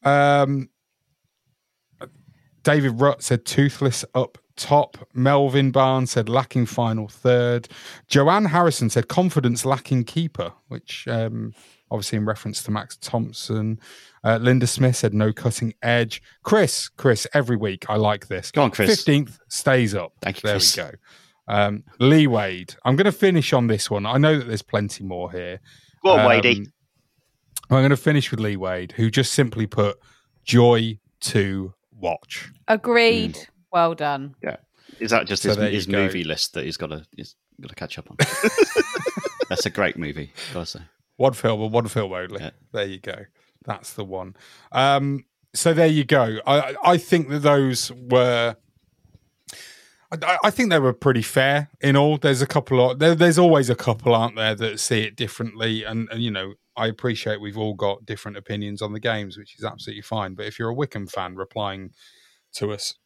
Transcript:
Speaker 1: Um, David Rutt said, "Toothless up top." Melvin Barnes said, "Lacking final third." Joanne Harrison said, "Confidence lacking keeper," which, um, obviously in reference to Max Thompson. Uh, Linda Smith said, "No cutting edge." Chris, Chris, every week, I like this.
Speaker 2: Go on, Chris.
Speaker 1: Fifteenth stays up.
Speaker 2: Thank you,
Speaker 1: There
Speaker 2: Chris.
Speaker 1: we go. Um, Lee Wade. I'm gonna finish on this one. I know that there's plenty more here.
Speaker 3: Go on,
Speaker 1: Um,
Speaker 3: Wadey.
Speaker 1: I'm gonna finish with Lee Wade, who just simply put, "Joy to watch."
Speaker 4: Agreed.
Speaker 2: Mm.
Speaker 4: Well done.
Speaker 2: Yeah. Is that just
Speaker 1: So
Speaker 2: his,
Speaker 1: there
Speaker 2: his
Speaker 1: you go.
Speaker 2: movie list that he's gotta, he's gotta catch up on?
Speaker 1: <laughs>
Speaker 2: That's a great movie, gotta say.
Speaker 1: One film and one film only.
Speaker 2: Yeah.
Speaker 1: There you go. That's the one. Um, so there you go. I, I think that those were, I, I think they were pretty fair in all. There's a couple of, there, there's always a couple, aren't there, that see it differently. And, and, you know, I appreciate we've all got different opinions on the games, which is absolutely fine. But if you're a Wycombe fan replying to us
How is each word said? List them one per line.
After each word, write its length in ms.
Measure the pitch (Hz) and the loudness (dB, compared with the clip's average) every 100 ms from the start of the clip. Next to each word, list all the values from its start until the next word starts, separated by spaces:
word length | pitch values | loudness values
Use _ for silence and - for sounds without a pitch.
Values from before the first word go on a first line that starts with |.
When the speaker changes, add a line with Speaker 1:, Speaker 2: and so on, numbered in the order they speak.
Speaker 1:
Um, 680 | 139 143 143 143 139 139 131 _ _ _ _ _ _ _ _ _ _ _ _ _ - _ _ _ _ _ | 4 4 6 4 2 0 -6 _ _ _ _ _ _ _ _ _ _ _ _ _ -20 _ _ _ _ _
David 300 | - 151 139 117 | 2 2 2 2
Rutt 240 | 143 143 | 2 2
said, 240 | - 120 - | -2 -2 0
"Toothless 580 | - 139 - 139 120 - | 2 2 2 -2 -2 -4
up 240 | 127 127 _ _ - | -4 -4 _ _ -14
top." 400 | - 147 143 - - | 2 2 2 -6 -14
Melvin 580 | 127 131 143 139 135 135 | 0 2 4 4 2 2
Barnes 400 | 127 135 131 127 | 4 2 2 0
said, 160 | - 110 | -2 0
"Lacking 380 | 120 - 127 117 | -2 -2 -2 -2
final 420 | - 117 110 104 | 0 -2 -2 -6
third." 640 | - 127 123 120 120 113 - - - _ | -4 2 2 2 -2 -6 -20 -20 -20 _
Joanne 380 | 139 143 190 214 | 2 4 4 4
Harrison 440 | 160 175 - 117 | 4 2 2 0
said, 180 | 120 113 | 0 -2
"Confidence 580 | - 185 160 127 113 131 | 0 2 2 0 0 -2
lacking 380 | 135 - 131 | -4 0 -2
keeper," 480 | 113 - 165 - 85 - _ | 0 -4 -6 -6 -10 -10 _
which, 400 | 127 - - - | -16 -14 -14 -6
um, 460 | 117 113 113 110 110 _ _ _ | -4 -4 -6 -10 -12 _ _ _
obviously 280 | 113 104 110 | -8 -4 -4
in 80 | 107 | -2
reference 360 | 107 113 - | -4 -6 -10
to 80 | - | -6
Max 260 | 107 - - | -6 -6 -16
Thompson. 840 | - 120 113 110 - 110 110 110 - - - _ | -6 -4 -4 -8 -6 -4 -4 -6 -12 -20 -20 _
Uh, 140 | 113 113 | 0 2
Linda 260 | 117 127 123 | 4 4 2
Smith 300 | - 131 123 | 2 2 2
said, 160 | 113 | 0
"No 180 | 104 110 | 2 0
cutting 420 | 110 127 113 117 - | 0 -4 -2 -6 -6
edge." 400 | 117 120 117 - _ _ | 0 0 0 -6 _ _
Chris, 460 | - 214 220 - - | 0 4 4 0 -8
Chris, 360 | _ 139 110 - | _ 2 2 2
every 220 | 147 123 117 | 0 0 -2
week, 340 | 107 95 - | -2 -6 -4
I 60 | 107 | 0
like 320 | 107 104 - | 2 0 -4
this. 240 | 92 - | -10 -4
Speaker 2:
Go 120 | - | 0
on, 80 | 135 | 0
Chris. 180 | - 98 220 | 2 2 2
Speaker 1:
Fifteenth 420 | - 143 131 - _ | 4 2 0 -10 _
stays 480 | - - 131 117 98 | -4 2 2 2 -2
up. 180 | 85 _ | -8 _
Speaker 2:
Thank 220 | 101 98 | -8 -4
you, 40 | 107 | -2
Speaker 1:
There 80 | 101 | 0
Speaker 2:
Chris. 200 | 92 - | 0 0
Speaker 1:
we 80 | |
go. 80 | 80 - _ - _ _ - | -6 -14 _ -20 _ _ -4
Um, 360 | 104 101 104 - _ | 0 0 -2 -10 _
Lee 280 | 127 156 151 | 4 6 6
Wade. 480 | 113 101 90 90 - | 2 -2 -6 -14 -6
I'm 140 | 127 135 | -2 2
gonna 160 | 196 | 2
finish 400 | 196 196 175 143 | 2 2 2 2
on 140 | 139 120 | 2 2
this 220 | 107 - | 0 -2
one. 160 | 104 101 | -4 -2
I 120 | 127 | 2
know 200 | 151 156 | 4 2
that 80 | 120 | -2
there's 140 | 110 | -8
plenty 440 | - 110 104 - 95 | -4 -4 -4 -8 -10
more 260 | 90 90 | -10 -8
here. 300 | 90 87 92 _ - _ _ | -8 -10 -12 _ -20 _ _
Speaker 3:
Go 80 | 190 | 4
on, 80 | 170 | 6
Speaker 1:
Um, 60 | 117 | 6
Speaker 3:
Wadey. 420 | 117 120 110 101 _ _ _ _ _ _ _ _ - - | 6 4 2 -2 _ _ _ _ _ _ _ _ -18 0
Speaker 1:
I'm 120 | 131 | 4
gonna 140 | 135 139 | 4 4
finish 340 | - 147 131 | 2 0 0
with 100 | 117 | -4
Lee 160 | 110 101 | -4 -4
Wade, 340 | 92 90 90 | -4 -6 -8
who 160 | - 113 | -2 0
just 220 | 110 131 | 2 0
simply 360 | - 127 113 110 | 2 0 0 -6
put, 300 | - 104 - _ _ _ _ | 0 0 -2 _ _ _ _
"Joy 560 | - 120 120 117 113 107 _ _ | 2 6 6 6 2 -8 _ _
to 520 | - 117 98 95 95 - _ | -4 0 0 -4 -8 -12 _
watch." 580 | 117 90 85 _ - - _ - | -10 -8 -8 _ -18 -18 _ -2
Speaker 4:
Agreed. 680 | 220 247 240 233 233 - - | -2 2 4 4 2 -2 -8
Speaker 2:
Mm. 120 | - _ _ | -18 _ _
Speaker 4:
Well 240 | 180 170 165 | 0 0 0
done. 400 | 147 143 139 135 | -6 -6 -8 -12
Speaker 2:
Yeah. 140 | - - _ _ _ - | -12 -12 _ _ _ -10
Is 120 | 113 | -2
that 140 | 113 - | 0 0
just 180 | 98 | -2
Speaker 1:
So 60 | 101 | 0
Speaker 2:
his, 80 | 104 | 0
Speaker 1:
there 120 | 104 | 0
Speaker 2:
his 180 | 101 90 | -2 -2
Speaker 1:
you 60 | |
go. 80 | 101 | 0
Speaker 2:
movie 200 | 98 95 80 | 0 -2 -6
list 280 | 78 - | -4 -6
that 120 | 85 69 | -6 -10
he's 100 | 80 | -8
gotta, 280 | 82 78 80 - | -10 -10 -16 -20
he's 200 | - _ _ _ | -20 _ _ _
gotta 140 | - - | -20 -14
catch 220 | - - | -14 -14
up 140 | - | -18
on? 60 | - | -4
Speaker 1:
<laughs> 1300 | - - 427 - 415 - - - - - - - - | -2 0 -2 2 0 2 -2 -4 -6 -6 -10 -8 -6
Speaker 2:
That's 160 | - - | -4 -6
a 40 | |
great 280 | - 95 - | -2 -2 -2
movie, 360 | 80 73 69 - - | -10 -10 -14 -14 -14
gotta 120 | 87 85 | -12 -12
say. 160 | - 82 _ _ _ | -14 -20 _ _ _
Speaker 1:
One 160 | 131 | 0
film 280 | 123 117 110 | 2 -2 -2
and 100 | 110 | 0
one 160 | 117 113 | -2 -2
film 240 | - 101 | -4 -4
only. 300 | 92 90 98 | -6 -10 -10
Speaker 2:
Yeah. 80 | 78 - _ | -12 -16 _
Speaker 1:
There 120 | 107 101 | -6 -6
you 140 | 95 | -8
go. 260 | 98 - 104 _ _ _ - | -14 -14 -16 _ _ _ -12
That's 280 | 101 - | -12 -12
the 100 | - | -14
one. 320 | 98 95 92 92 - - _ | -10 -10 -12 -18 -20 -20 _
Um, 520 | 127 135 139 139 139 - _ _ | 0 2 2 0 -6 -10 _ _
so 200 | - 170 | -2 0
there 140 | 160 165 | 4 4
you 160 | 156 | 4
go. 360 | 131 147 117 110 120 | 2 2 2 -2 0
I, 300 | 143 135 139 | 0 0 -2
I 140 | 170 175 | 2 2
think 320 | - 175 139 | 2 0 0
that 100 | 147 | 0
those 520 | 147 143 135 123 - | 4 4 4 0 -6
were, 600 | 123 127 127 123 120 117 110 _ _ _ _ _ _ _ _ _ - - - _ _ _ | -10 2 4 4 2 0 -4 _ _ _ _ _ _ _ _ _ -20 -20 -20 _ _ _
I, 260 | 160 170 180 | -8 -4 -2
I 60 | 208 | -2
think 180 | 202 240 | 0 0
they 100 | 165 | 2
were 140 | 131 | 2
pretty 280 | 120 143 120 | 0 0 0
fair 480 | 110 - 135 143 147 _ | 0 0 2 0 -4 _
in 140 | 139 139 | 2 4
all. 200 | 147 151 | 4 2
There's 240 | 143 131 | 0 0
a 60 | 135 | 0
couple 440 | 151 - 131 127 | -2 0 2 2
of, 80 | 131 | 4
there, 160 | 156 165 | 2 6
there's 220 | 175 156 | 4 6
always 300 | 180 156 123 | 6 6 4
a 60 | 123 | 0
couple, 380 | - 110 120 113 | 0 -2 2 2
aren't 200 | 113 107 | 2 -2
there, 200 | 110 107 | -4 -2
that 240 | 110 104 | -6 -6
see 220 | - 117 | -2 -2
it 140 | 107 104 | -2 -6
differently. 680 | 113 - 117 107 113 110 | -10 -8 -10 -6 -4 -4
And, 240 | 107 113 113 | -6 -8 -6
and, 100 | 113 | -6
you 80 | 120 | -4
know, 220 | 101 95 101 _ - | -4 -8 -14 _ -6
I 100 | 113 | -6
appreciate 540 | 110 127 110 - 104 | -4 -6 -4 -4 -6
we've 160 | 104 104 | -8 -6
all 160 | 107 | -6
got 320 | 101 101 98 - | -2 -4 -4 -8
different 320 | 107 - 101 | -12 -10 -16
opinions 440 | 98 104 104 101 | -10 -8 -8 -8
on 120 | 107 | -10
the 60 | 107 | -6
games, 380 | 117 110 98 90 | -4 -4 -6 -14
which 200 | 101 _ | -20 _
is 60 | 110 | -14
absolutely 380 | - - 104 | -12 -16 -16
fine. 320 | 98 113 95 95 | -10 -8 -8 -10
But 100 | 107 | -12
if 120 | - | -8
you're 100 | 117 | -8
a 40 | |
Wycombe 340 | 120 147 110 98 | -6 -8 -8 -12
fan 280 | - 92 92 | -10 -10 -10
replying 560 | 95 - 104 98 95 _ _ _ _ _ _ | -12 -8 -8 -8 -16 _ _ _ _ _ _
to 180 | - 104 | -8 -8
us 220 | 104 - - | -8 -12 -14